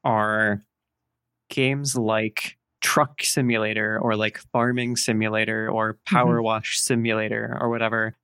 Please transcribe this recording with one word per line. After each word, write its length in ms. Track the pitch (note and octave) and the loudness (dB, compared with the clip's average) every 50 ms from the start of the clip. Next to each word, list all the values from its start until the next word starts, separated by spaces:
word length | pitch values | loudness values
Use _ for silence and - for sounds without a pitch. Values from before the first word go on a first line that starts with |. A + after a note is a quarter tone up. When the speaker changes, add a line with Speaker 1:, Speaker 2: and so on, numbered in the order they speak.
| - | 0
Speaker 1:
are 580 | C3+ A2+ G#2+ G#2+ G#2+ G#2+ G#2+ A2 G#2+ G#2 G#2 _ _ _ _ _ _ _ _ _ _ _ _ _ _ _ _ _ _ | 0 0 2 2 0 2 2 2 2 0 -2 _ _ _ _ _ _ _ _ _ _ _ _ _ _ _ _ _ _
games 460 | - C#3+ C3 C3 C#3 C#3 C#3+ C#3 B2+ | -2 0 0 0 0 -2 -4 -4 -2
like 640 | B2+ A2+ A2 A2 A2 A2 A2 - - - - - _ _ _ _ _ | 0 0 0 0 0 0 -2 -4 -6 -10 -10 -12 _ _ _ _ _
Truck 420 | - - - D3+ D3+ C#3+ - - - | -4 0 2 2 2 0 -2 -6 -4
Simulator 720 | - - D3+ B2+ A#2+ A#2 A2 G#2+ G#2+ G#2+ G#2+ G#2+ G#2+ A2 | -2 0 0 2 2 2 2 0 0 0 -2 -2 -2 -2
or, 200 | G#2+ - A#2 A2 | 0 0 0 0
like, 220 | G#2+ G#2+ G#2+ - - - _ | 0 0 -2 -4 -8 -16 _
Farming 460 | - A#2+ A#2 B2 B2 B2 B2 B2 A#2+ | 0 0 2 2 0 0 -2 -2 -2
Simulator 720 | A#2+ - - A2+ G#2+ A2 A2 G#2+ A2 A2 A2 A2 A2 A2 - | -2 0 0 2 2 0 0 0 0 0 0 -2 -2 -2 -2
or 280 | - A2 A2 A2 A2 _ _ | 0 0 -2 -2 -4 _ _
Power 300 | - - B2 B2 A#2+ A#2+ | 2 4 4 6 6 4
Speaker 2:
Mm-hmm. 80 | A#2 A2+ | 2 2
Speaker 1:
Wash 340 | A2 A2 A2 A2+ - - - | 0 0 0 -2 -4 -4 -4
Simulator 760 | - - B2 A#2 A2+ A#2 A2 A2 A2 G#2+ A2 A2+ A2 A2+ B2 - | 0 0 0 0 2 0 0 0 -2 -2 -2 -4 -4 -4 -4 -2
or 80 | - A#2 | -2 -2
whatever. 480 | A#2 A2+ A2+ A2 A2+ A2+ A2 A2 - _ | 0 0 0 0 0 0 -2 -4 -6 _